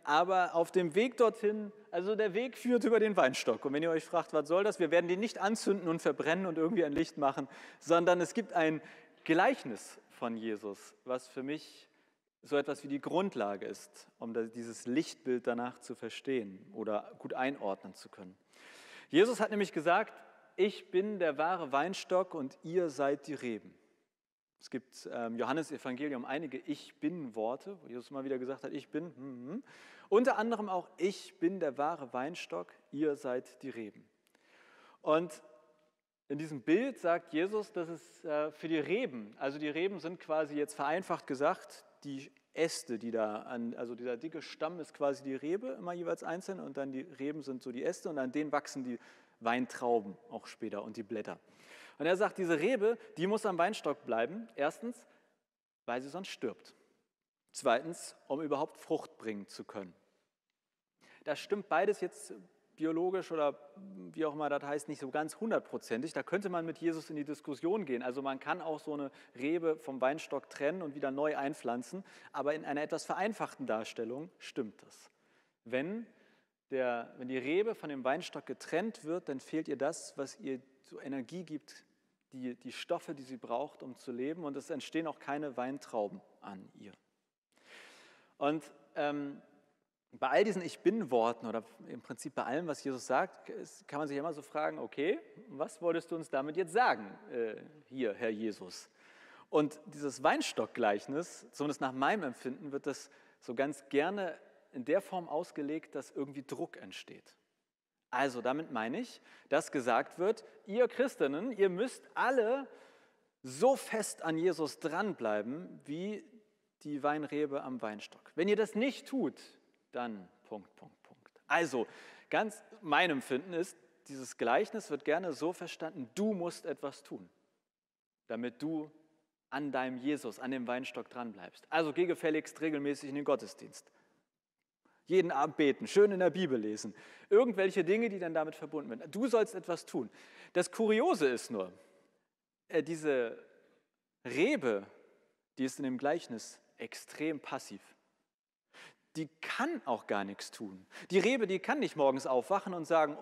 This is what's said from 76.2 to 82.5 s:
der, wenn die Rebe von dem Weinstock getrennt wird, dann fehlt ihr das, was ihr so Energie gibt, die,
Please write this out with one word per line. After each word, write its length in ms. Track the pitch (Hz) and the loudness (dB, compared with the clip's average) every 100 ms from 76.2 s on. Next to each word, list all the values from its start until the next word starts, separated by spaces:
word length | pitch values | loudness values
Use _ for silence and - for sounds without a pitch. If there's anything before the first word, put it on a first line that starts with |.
| _ _ _ _ _ | _ _ _ _ _
der, 420 | 135 127 120 117 - | -2 0 -2 -6 -10
wenn 100 | 127 | -6
die 120 | 131 | -2
Rebe 340 | 127 175 220 | 0 2 0
von 160 | 208 156 | -4 -8
dem 140 | 139 | -2
Weinstock 420 | 127 151 170 151 - | 0 0 -2 -10 -10
getrennt 580 | 127 - 160 220 - | -10 -4 -2 -2 -4
wird, 260 | 151 175 175 | -4 -4 -4
dann 100 | 135 | -8
fehlt 280 | - 156 160 | -4 -4 -2
ihr 100 | 135 | -2
das, 380 | 139 170 - - | -2 -2 -8 -8
was 240 | 135 - | -8 -8
ihr 220 | 139 131 - _ | -6 -6 -8 _
so 160 | _ - | _ -12
Energie 440 | 135 139 120 165 | -8 -6 -6 -10
gibt, 420 | 160 151 - - _ _ _ _ _ | -8 -10 -12 -20 _ _ _ _ _
die, 220 | 131 127 | -8 -8